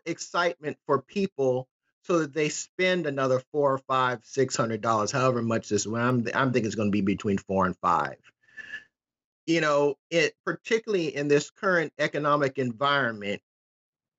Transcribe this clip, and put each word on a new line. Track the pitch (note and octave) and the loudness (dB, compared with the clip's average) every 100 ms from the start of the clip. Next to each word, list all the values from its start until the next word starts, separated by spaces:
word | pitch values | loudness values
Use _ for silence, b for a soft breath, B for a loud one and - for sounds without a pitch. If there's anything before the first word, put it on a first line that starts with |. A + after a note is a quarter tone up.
| E3 | -6
excitement | E3 - F3+ F3 - D3 - - | -8 -4 0 0 -2 -8 -8 -2
for | C#3 | -2
people | - G3+ F#3+ - C3+ B2+ C3 _ _ _ | 0 -4 -4 0 0 0 -4 _ _ _
so | - F3 | -2 0
that | D3+ | 0
they | D3 D3+ | -2 -2
spend | - - - F#3 F#3 D3+ | -2 -10 -2 0 2 -2
another | C#3 C3 C3 - | -2 0 0 0
four | D3+ C#3+ | 0 2
or | C3 | 0
five, | - C3 B2+ B2 | 0 0 0 -2
six | - - C3 - | -4 -2 0 0
hundred | A#2 A2 | -2 -2
dollars, | A2+ A2+ G#2 | 0 0 0
however | C3 C3 A#2+ | 2 2 2
much | A2+ A2+ - | 0 -2 0
this, | G#2 G2+ | -2 -2
well, | A2+ A#2+ | -2 0
I'm, | B2+ A2 G#2 | 0 0 0
I'm | C3+ | 0
thinking | B2 G#2+ | 0 0
it's | G2 | 0
gonna | G#2 | 0
be | G2+ | 2
between | G2 F#2 G#2+ G2 | 0 0 -2 -2
four | - F#2+ F#2 | -2 0 0
and | F2 | 0
five. | F2+ E2 C#2+ B1+ _ _ B B B B B _ _ _ _ _ - | 0 0 -2 -8 _ _ B B B B B _ _ _ _ _ -2
You | E3 | 0
know, | D#3 C#3+ C#3+ - _ | 2 4 2 0 _
it, | E3 D3+ - - | 0 0 -2 -8
particularly | E3 - A3+ A3+ G3 D#3 C#3+ | -8 -2 -2 0 -2 -2 -4
in | D3 | 2
this | C#3+ C#3+ | 2 2
current | - G3 F3 D3+ - | -4 0 0 0 -2
economic | D#3 D3+ D3 D3 C#3 C3+ | -4 0 0 2 0 -2
environment, | B2+ A2 C#3+ C#3+ B2 A2 G2+ G2+ - _ _ _ _ _ _ | -4 -2 0 2 0 -4 -6 -6 -10 _ _ _ _ _ _